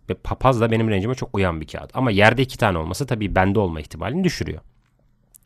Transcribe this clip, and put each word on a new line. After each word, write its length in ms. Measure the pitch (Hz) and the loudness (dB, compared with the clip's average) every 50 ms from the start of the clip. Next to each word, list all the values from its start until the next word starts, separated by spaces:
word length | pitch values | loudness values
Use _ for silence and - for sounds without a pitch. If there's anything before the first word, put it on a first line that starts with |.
| _ - 92 - - | _ -8 -8 -8 -6
papaz 360 | - - - - 131 131 113 | -8 -6 0 0 2 2 2
da 100 | 113 113 | 2 2
benim 200 | 113 113 113 110 | 2 0 0 0
range'ime 240 | 104 95 95 117 131 | 0 0 0 -2 -4
çok 200 | - - - - | -6 -8 -6 -2
uyan 260 | 101 95 90 82 80 | -2 0 0 0 -4
bir 60 | 78 | -6
kağıt. 240 | - - - 71 - - | -10 -12 -14 -14 -8 -4
Ama 160 | 123 131 123 | -2 0 2
yerde 320 | 101 98 104 110 117 123 135 | 4 6 6 6 6 6 0
iki 160 | 131 - - | -2 -2 0
tane 200 | 123 104 90 82 | 0 0 2 0
olması 280 | 80 82 92 - 143 | -2 -4 -4 -6 -4
tabii 280 | - 131 107 107 92 82 | -4 -4 -4 -4 0 2
bende 240 | 92 92 98 98 110 | 2 2 4 2 2
olma 220 | 101 85 80 78 | 0 0 -2 -6
ihtimalini 440 | 76 - - - 85 101 131 180 190 | -8 -10 -8 -6 -6 -4 -2 0 0
düşürüyor. 360 | 170 - - - 80 80 78 - - _ _ _ _ _ _ _ _ _ _ _ _ _ - _ | 0 -2 -2 -6 -8 -8 -10 -14 -20 _ _ _ _ _ _ _ _ _ _ _ _ _ -20 _